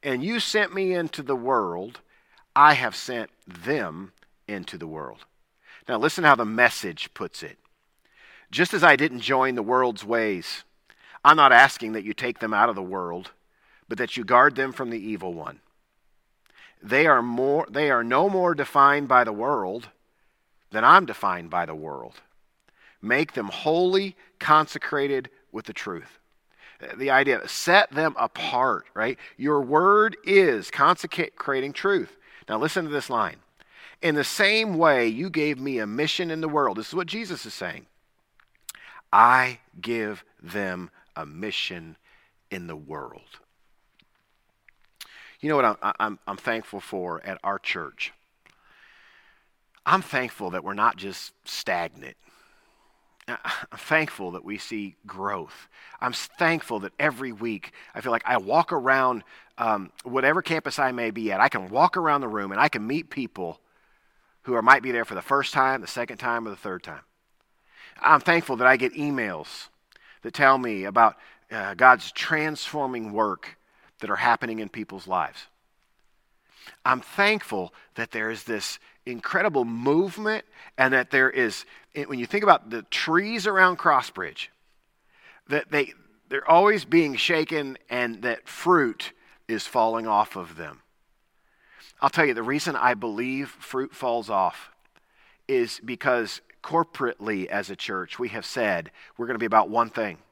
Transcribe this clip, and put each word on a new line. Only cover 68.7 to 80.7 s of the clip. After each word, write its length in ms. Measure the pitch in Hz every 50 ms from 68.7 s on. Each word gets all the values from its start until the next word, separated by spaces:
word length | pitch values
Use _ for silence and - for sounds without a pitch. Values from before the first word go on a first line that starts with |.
| 131
get 160 | 123 127 123 117
emails 760 | 143 147 147 139 131 117 101 90 78 73 - - - - - _ _ _ _ _ _ _ _ - _
that 120 | _ 120 -
tell 220 | - 143 135 135 131
me 240 | 123 120 107 98 95
about, 340 | 101 98 123 117 110 - _ - - - _ _ _
uh, 220 | 110 110 98 98 98
God's 380 | 87 127 127 127 185 - -
transforming 1000 | - - - - 160 156 151 156 151 147 - - - 151 139 131 127 120 110 107
work 460 | 104 107 110 104 95 - - - - _ _ _ _ _ _ _ _ _
that 100 | - 101
are 60 | 101
happening 420 | - 123 123 117 - - 120 110 110
in 100 | 110 98
people's 380 | - 117 107 - 95 95 -
lives. 400 | 95 92 90 80 - - - - _ _ _ _ _ _ _ _ _ _ _ _ _ _ _ _ _ _ _ _ _ _ _ - - - _ _
I'm 180 | 127 127 127
thankful 720 | 123 - - - 202 208 214 208 - - 110 98 90 85 _ - _ _ _
that 160 | - 117 -
there 180 | - 117 110 113
is 140 | 113 107 -
this 340 | 113 113 104 - - - - _ _ _ _ _
incredible 600 | 127 123 117 - - - 185 190 214 156 135 120
movement 800 | 117 113 117 120 139 143 160 190 196 175 214 214 214 220 214 - _ _ - - -